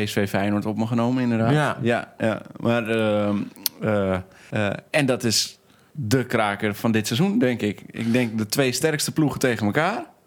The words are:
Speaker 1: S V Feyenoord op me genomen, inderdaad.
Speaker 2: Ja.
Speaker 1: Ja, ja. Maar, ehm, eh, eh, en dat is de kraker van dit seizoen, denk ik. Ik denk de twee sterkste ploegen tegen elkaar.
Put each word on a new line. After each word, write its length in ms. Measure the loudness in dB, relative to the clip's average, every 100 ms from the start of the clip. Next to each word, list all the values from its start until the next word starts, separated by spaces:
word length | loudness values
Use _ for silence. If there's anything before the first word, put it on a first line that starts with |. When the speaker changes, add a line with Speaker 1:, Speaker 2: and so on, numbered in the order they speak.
| 0
Speaker 1:
S 60 |
V 160 | 0 0
Feyenoord 360 | 0 0 0 -2
op 120 | -4
me 100 | -2
genomen, 360 | 0 0 0
inderdaad. 280 | 0 2 2
Speaker 2:
Ja. 260 | 2 2 0
Speaker 1:
Ja, 320 | 0 0 -4 -4
ja. 240 | -2 -2 -8 -4
Maar, 300 | 0 0 0
ehm, 480 | 0 2 2 0 -2 -4 -8 -10 -4
eh, 320 | -2 0 0 -2 -4 -18 -8
eh, 240 | -2 -2 -4 -4
en 140 | 0 0
dat 180 | 0
is 340 | 0 0 -2 -8 _ -20 _ -8
de 300 | 0 2 2
kraker 500 | 0 0 0 -2 0
van 160 | 2
dit 160 | 2 2
seizoen, 320 | 2 2 4
denk 220 | 2 2
ik. 200 | -2 -4 -10
Ik 200 | -6 0
denk 240 | 2 2 -2
de 80 | -2
twee 260 | 0 0
sterkste 400 | 0 -2 0 -2
ploegen 280 | 0 0 2
tegen 260 | 0 2 0
elkaar. 320 | 0 0 -2 -10 -18